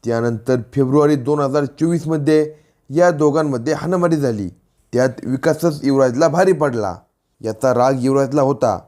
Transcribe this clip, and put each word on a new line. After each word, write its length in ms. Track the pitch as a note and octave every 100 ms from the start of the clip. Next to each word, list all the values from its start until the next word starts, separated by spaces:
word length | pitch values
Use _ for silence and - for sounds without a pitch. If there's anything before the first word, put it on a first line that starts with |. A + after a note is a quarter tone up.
त्यानंतर 560 | A#2 A#2 A#2 A2+ A2 B2 A2
फेब्रुवारी 420 | C#3+ C3 C#3+ D3 D3
दोन 240 | A#2+ D3
हजार 240 | C#3 D3
चोवीसमध्ये 880 | C#3+ - D#3+ E3+ E3 D#3+ D3 D#3 D3+ - _ _ _
या 200 | C#3 F3
दोघांमध्ये 640 | E3 D3+ D3 D3+ B2+ A#2+
हाणामारी 420 | D3+ D3+ F#3 F3 D#3+
झाली. 320 | C#3 A2 F#2 - _ _ _
त्यात 320 | A#2+ C3 A#2
विकासच 560 | - B2+ E3 D3+ E3+ D3
युवराजला 440 | C3 C3+ C3 A#2+ D#3+
भारी 240 | D#3 F#3+
पडला. 420 | E3 D3 A#2+ G2+ E2 _ _ _ _
याचा 340 | A2 G#2+ C3
राग 280 | A#2+ B2+ C3+
युवराजला 400 | B2+ C3+ C3+ C#3+
होता. 360 | C3+ C#3 A#2+ F#2